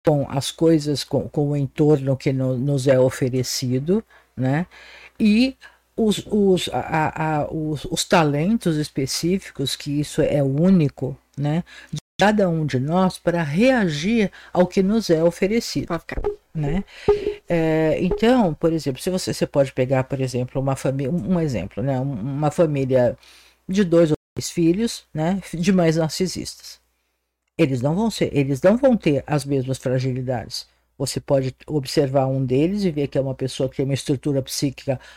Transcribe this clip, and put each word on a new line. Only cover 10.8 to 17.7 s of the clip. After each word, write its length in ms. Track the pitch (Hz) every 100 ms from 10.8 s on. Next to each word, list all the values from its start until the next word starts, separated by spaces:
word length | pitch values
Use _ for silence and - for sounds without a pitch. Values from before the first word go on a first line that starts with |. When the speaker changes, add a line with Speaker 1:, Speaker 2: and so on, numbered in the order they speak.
| 143 - 131 135 _ -
Speaker 1:
né, 280 | 143 160 - - -
de 60 | 156 - -
cada 280 | 196 214 185
um 160 | 165 151
de 120 | 127
nós 380 | 139 175 185 -
para 240 | - 170
reagir 880 | 151 156 254 254 185 147 180 233 190 - -
ao 140 | - 180
que 160 | -
nos 260 | 190 220 196
é 120 | 160
oferecido, 600 | 170 - 190 233 - - -
Speaker 2:
Pode 120 | 170
ficar. 200 | - - 415 415 _
Speaker 1:
né? 280 | 160 143 175 - - - 415 403 - -
É, 480 | 170 160